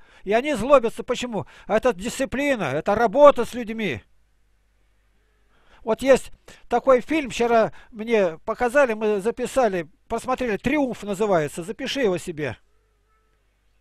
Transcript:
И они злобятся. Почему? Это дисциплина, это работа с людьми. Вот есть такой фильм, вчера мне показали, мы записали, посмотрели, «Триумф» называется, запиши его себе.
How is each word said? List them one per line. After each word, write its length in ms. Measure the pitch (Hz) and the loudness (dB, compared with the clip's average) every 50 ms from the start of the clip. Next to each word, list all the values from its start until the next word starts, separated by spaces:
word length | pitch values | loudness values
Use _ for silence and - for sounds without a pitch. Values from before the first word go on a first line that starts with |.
| - _ - - - | -10 _ -20 -12 -4
И 80 | 185 | -2
они 220 | 208 233 269 302 294 | 0 0 0 0 -2
злобятся. 500 | 202 214 269 294 262 226 220 - - 214 | -2 2 4 4 4 4 2 -4 -6 -8
Почему? 440 | - 247 - 247 247 220 185 - - - - - - | -6 -6 -6 -6 -6 -6 -6 -8 -8 -14 -14 -6 -2
Это 260 | 196 220 - 254 208 | 0 0 2 0 -2
дисциплина, 720 | 170 196 240 - - 269 - - 254 285 285 269 220 180 | -2 -6 -8 -6 -4 -6 -4 -4 -2 0 0 0 0 -2
это 280 | 131 131 156 - - 202 | -4 -4 -4 -2 -2 0
работа 500 | 208 240 220 196 277 294 285 - 247 226 | 2 0 2 4 8 8 8 8 6 0
с 120 | - - | -4 -6
людьми. 480 | 247 240 196 226 226 220 175 123 101 - _ _ _ _ _ _ _ _ _ _ _ _ _ _ _ _ _ _ _ _ _ _ _ _ _ _ _ _ _ _ _ _ _ - - - | -8 -8 -8 -6 -6 -4 -4 -4 -6 -10 _ _ _ _ _ _ _ _ _ _ _ _ _ _ _ _ _ _ _ _ _ _ _ _ _ _ _ _ _ _ _ _ _ -20 -10 -4
Вот 200 | 226 220 - 240 | -4 -4 0 4
есть 280 | 269 254 196 - - - - _ - - - - - | 4 4 4 2 -4 -18 -20 _ -20 -20 -18 -8 -4
такой 320 | 240 240 - 277 262 240 | -2 0 4 4 4 4
фильм, 300 | - - 294 320 285 226 | 2 0 -2 -2 -2 -4
вчера 420 | - - 233 233 233 226 214 156 - - - - | -4 -2 0 2 2 2 2 0 -2 -8 -20 -18
мне 480 | - 208 214 233 233 214 196 165 160 156 - | -14 -12 -4 0 2 2 2 2 -2 -6 -8
показали, 480 | - 220 - 247 240 226 294 277 240 214 | -8 -4 -2 -2 0 2 2 2 2 0
мы 260 | 214 220 214 208 202 | -2 -2 -2 -2 -2
записали, 720 | 180 233 233 - 247 - - 269 254 214 185 175 160 - - _ _ - | -2 -4 -4 -4 -6 -4 0 2 2 2 0 -2 -6 -8 -12 _ _ -8
посмотрели, 500 | 233 226 - 240 254 - 254 240 202 185 | -8 -6 -4 -4 -4 -2 -2 -4 -4 -2
«Триумф» 440 | - 240 294 302 277 247 208 - | -2 0 0 0 0 -2 -4 -8
называется, 640 | - 208 202 175 220 208 190 165 151 143 - - 165 | -8 -6 -4 -2 0 2 2 2 0 0 -6 -8 -10
запиши 380 | 185 226 - 269 233 - 277 | -10 -10 -8 -8 -6 -4 0
его 180 | 262 202 180 160 | 0 0 0 -2
себе. 360 | - 185 165 147 147 123 110 - _ _ _ _ _ _ _ _ _ _ _ _ _ _ _ _ _ _ _ _ _ _ _ _ | -4 -8 -8 -8 -6 -8 -8 -10 _ _ _ _ _ _ _ _ _ _ _ _ _ _ _ _ _ _ _ _ _ _ _ _